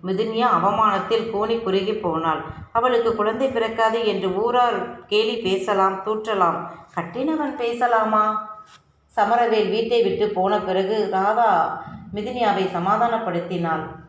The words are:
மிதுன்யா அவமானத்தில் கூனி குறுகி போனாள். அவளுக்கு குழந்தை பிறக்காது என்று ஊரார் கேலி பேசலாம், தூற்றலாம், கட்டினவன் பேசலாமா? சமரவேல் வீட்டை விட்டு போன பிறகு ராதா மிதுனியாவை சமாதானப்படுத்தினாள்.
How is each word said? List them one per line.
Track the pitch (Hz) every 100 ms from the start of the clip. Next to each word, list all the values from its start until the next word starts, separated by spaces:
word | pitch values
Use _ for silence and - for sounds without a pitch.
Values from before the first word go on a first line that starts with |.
மிதுன்யா | 180 190 226 226 240
அவமானத்தில் | 175 185 208 214 196 - 226 -
கூனி | 202 220 233
குறுகி | 196 190 190
போனாள். | 214 175 160 165 156 - - -
அவளுக்கு | 233 254 240 226
குழந்தை | 220 208 220 262
பிறக்காது | 240 220 226 220 233 220
என்று | 190 185 185
ஊரார் | 233 247 240 196 - - -
கேலி | 208 220 233
பேசலாம், | 185 190 202 196 190 190
தூற்றலாம், | 214 214 220 202 170 170 170 - -
கட்டினவன் | - 175 240 294 302 285 247
பேசலாமா? | 233 240 240 226 214 214 214 214 - - - - _ _ _ -
சமரவேல் | 208 233 233 214 190
வீட்டை | 214 226 240
விட்டு | 196 - 208
போன | - 190 208
பிறகு | 185 185 190 220 202
ராதா | 190 196 220 226 175 160 - - - -
மிதுனியாவை | 196 214 247 220 190 185
சமாதானப்படுத்தினாள். | 175 180 226 233 226 196 170 170 175 170 160 156 -